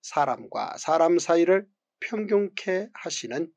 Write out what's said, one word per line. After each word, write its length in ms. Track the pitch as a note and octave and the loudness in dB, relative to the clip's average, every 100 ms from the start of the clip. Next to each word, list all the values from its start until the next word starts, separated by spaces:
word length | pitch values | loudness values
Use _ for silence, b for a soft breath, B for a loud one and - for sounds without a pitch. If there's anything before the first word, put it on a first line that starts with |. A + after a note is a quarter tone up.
사람과 720 | - - C#3+ A#2 A2 - - - | -6 -2 0 -2 -6 -8 -6 -6
사람 400 | - D#3+ E3 E3+ | 0 4 6 4
사이를 480 | - E3+ E3+ F#3+ G3+ _ _ _ | 4 2 6 4 2 _ _ _
평균케 880 | - A3 G#3 G#3 G3+ G3+ - F#3 G#3 | -8 -6 0 0 0 -6 -4 -4 -4
하시는 580 | - - - E3+ C#3 E3 | -10 -10 -8 -8 -6 -6